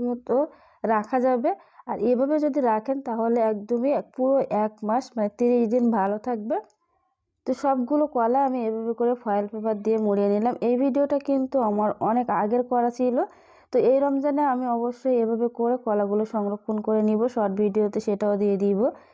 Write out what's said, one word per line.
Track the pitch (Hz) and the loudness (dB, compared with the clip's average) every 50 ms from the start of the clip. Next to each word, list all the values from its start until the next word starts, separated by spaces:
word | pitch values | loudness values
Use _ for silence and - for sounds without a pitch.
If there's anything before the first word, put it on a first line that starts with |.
| 240 | -4
মতো | 240 247 240 - - 226 262 302 320 - - _ _ _ - - | -4 -4 -6 -4 -2 0 0 0 -2 -6 -20 _ _ _ -8 -2
রাখা | 208 226 214 208 - 262 254 240 | -2 0 0 -2 -2 -2 0 2
যাবে। | 262 254 233 240 330 392 - - _ _ - - | 2 0 2 0 -2 -2 -4 -8 _ _ -18 -10
আর | 240 - - 202 240 | -8 -6 -2 0 0
এভাবে | 247 226 269 277 311 302 302 | 2 2 2 0 0 0 0
যদি | 294 269 294 254 233 | 0 0 0 0 0
রাখেন | 220 220 220 269 269 277 269 247 | 0 0 -2 -4 -6 -6 -4 -6
তাহলে | 220 226 226 233 233 240 220 220 | -4 -2 0 0 2 2 2 0
একদমই | 214 202 208 208 240 233 247 285 285 202 - - - | 0 -4 -4 -4 -2 -2 0 0 0 -2 -4 -6 -6
পুরো | - 254 262 269 269 - - - 208 214 | -2 0 2 2 2 0 0 0 -2 -2
এক | 214 214 - 214 208 | -2 -4 -6 -4 -2
মাস | 220 262 262 - | -2 -2 -2 -4
মানে | - 233 208 208 - - | -4 -4 -4 -4 -2 0
তিরিশ | 240 240 247 240 233 208 233 | 0 2 2 2 2 2 2
দিন | 254 240 233 226 202 | 2 2 2 2 2
ভালো | 190 196 208 214 208 | 0 0 -2 -4 -4
থাকবে। | 247 240 214 208 226 311 415 - _ _ _ _ _ _ _ _ _ _ _ _ _ _ _ - | -6 -6 -6 -4 -4 -4 -4 -4 _ _ _ _ _ _ _ _ _ _ _ _ _ _ _ -6
তো | - 254 - | -6 -4 -2
সবগুলো | - 277 269 262 240 240 294 294 302 294 294 | 0 0 0 0 0 0 2 0 0 0 0
কলা | 247 226 226 247 269 277 262 | 0 0 2 2 2 2 0
আমি | 254 254 226 220 | 0 -2 -2 -4
এভাবে | 220 226 226 233 226 226 | -4 -4 -4 -4 -2 0
করে | 240 240 247 240 | 0 0 0 -2
ফয়েল | - 220 202 208 202 208 | -2 -2 -2 -2 -2 -4
পেপার | 226 220 214 226 220 202 | -6 -6 -4 -2 -4 -2
দিয়ে | 208 220 226 220 | 0 0 0 2
মুড়িয়ে | 214 208 202 202 202 202 202 | 2 2 2 2 2 2 2
নিলাম। | 208 220 247 - - - 233 | 2 0 0 -2 0 0 0
এই | 247 247 | 2 2
ভিডিওটা | 277 277 247 285 285 285 294 277 277 285 | 2 2 2 2 2 2 0 -2 0 0
কিন্তু | 277 269 262 262 - 269 233 214 | 0 0 0 0 0 0 0 2
আমার | 208 208 208 208 - - | 0 0 0 0 0 0
অনেক | - 202 226 247 247 220 202 170 | 0 0 0 0 0 0 0 0
আগের | 208 208 240 247 240 247 | 0 0 0 0 0 0
করা | 254 240 233 240 240 254 | 0 0 0 0 0 0
ছিল। | 247 247 233 277 381 - - - - - - - _ - | 0 0 2 0 -2 -2 -6 -20 -20 -20 -20 -20 _ -2
তো | - 247 - 233 | 0 2 4 4
এই | 269 269 277 | 4 4 2
রমজানে | 285 277 277 269 294 277 294 294 277 | 2 0 0 0 0 0 0 0 0
আমি | 247 254 254 247 233 | 0 -2 -2 -2 -2
অবশ্যই | 233 233 247 240 240 - 262 254 240 | -2 -2 -4 -6 -4 -2 0 0 2
এভাবে | 226 220 233 220 240 233 233 - | 2 0 0 -2 -2 -4 -2 -2
করে | 233 233 247 247 247 | 0 0 0 -2 -2
কলাগুলো | 226 208 208 202 196 202 214 214 214 - | -2 0 0 0 0 0 -2 -2 -2 -2
সংরক্ষণ | 214 208 202 202 208 - - 220 214 214 | -4 -2 -2 -4 -6 -6 -6 -4 -4 -2
করে | 220 214 220 | 0 0 2
নিব, | 214 214 214 214 233 247 - | 2 2 2 2 0 0 0
শর্ট | 240 208 202 190 202 | -2 -2 -2 0 0
ভিডিওতে | 208 208 196 214 208 202 - 214 | 0 0 2 0 0 0 -2 -4
সেটাও | - 226 202 202 214 208 208 | -2 -2 -2 0 0 0 0
দিয়ে | 196 208 202 196 185 202 | 2 2 0 0 2 2
দিব। | 202 202 190 233 311 - - - - | 0 2 2 0 -2 -2 -6 -20 -20